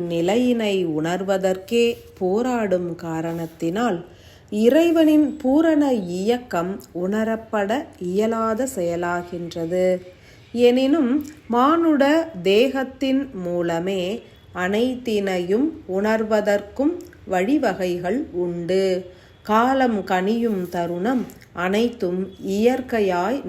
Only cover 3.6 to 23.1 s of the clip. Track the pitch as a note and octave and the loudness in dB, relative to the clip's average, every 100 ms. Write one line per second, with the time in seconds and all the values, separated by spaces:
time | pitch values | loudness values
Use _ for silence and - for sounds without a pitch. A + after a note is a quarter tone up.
3.6 | E3 F#3 A#3+ F3 - - - - - G#3 | -4 0 0 -2 -6 -20 -20 -20 -8 2
4.6 | A3+ C#4 E4+ E4 D#4 D4+ D4 - B3+ C#4 | 4 6 6 6 6 6 4 0 0 4
5.6 | E4 D4+ C#4+ B3 F3+ F3+ G3 A#3+ B3 F3+ | 4 4 2 0 -2 -4 0 0 -2 -4
6.6 | F3 G3 - E3 F#3 G#3+ A3 A3 A3 A3 | -2 -6 -10 -6 -4 -2 -2 -4 -4 -4
7.6 | G3+ B3 D4 - F3+ F#3 A3 A3+ A3+ A3 | -2 -2 -4 -10 -4 0 0 0 -2 -2
8.6 | C4 G3+ E3+ E3+ F3 F3 F3 F3+ E3+ E3+ | -4 -2 -2 -2 -2 -4 -4 -8 -8 -6
9.6 | E3 F3+ F#3 F3+ F#3 - - - - A#3 | -4 0 2 0 -4 -20 -20 -20 -10 2
10.6 | A#3+ B3 C4+ D#4+ B3 C#4+ D4 - - A#3 | 4 4 2 2 2 0 -4 -12 -4 2
11.6 | C4 E4+ E4 D4 C#4 A3 - F#3 F3 G3+ | 4 4 4 4 4 2 0 -4 2 4
12.6 | C4 C4+ C4 - C4+ C4 C#4 F#3+ F3 F3 | 4 0 -6 -4 -2 0 -2 -6 -4 -2
13.6 | F3 E3 F3 G3 F3+ A3+ - - - F3 | -2 -2 -2 -4 -4 -6 -10 -20 -16 -6
14.6 | F3+ G#3 B3 B3 B3 G#3+ G3 F#3 F3 G#3 | -2 0 0 -2 -2 -2 0 -2 0 0
15.6 | D#4 - - F#3 G#3 A3 G#3+ G#3+ G3+ G3+ | 0 -4 -6 -2 0 0 2 0 2 0
16.6 | G3+ - C#4+ F4 - - - F#3 G3 D4 | -2 -2 -2 -2 -8 -16 -4 -2 2 2
17.6 | A#3+ F#3 F#3 F3 F3 A#3 D#4+ F3 F3 F3 | 0 -2 -2 -2 -2 -4 -4 -4 -4 -4
18.6 | E3+ F#3 F#3+ F#3 F#3 - - - - G#3+ | -2 0 0 -2 -6 -18 -20 -16 -2 2
19.6 | A#3+ C4+ B3+ G#3+ F#3 - F#3 A#3 A#3 G3+ | 2 2 2 0 -2 0 0 0 0 -2
20.6 | F3 F3+ E3+ F3 G3+ C4 F#3+ - - - | -4 -4 -4 -2 -2 -2 -4 -12 -16 -6
21.6 | F3+ G3+ A#3+ A#3 F3+ F#3 F#3+ - G3 G3 | -2 0 0 -2 -4 -2 -6 -8 -4 0
22.6 | A3+ B3+ B3+ A#3 G3+ | 2 0 -2 0 0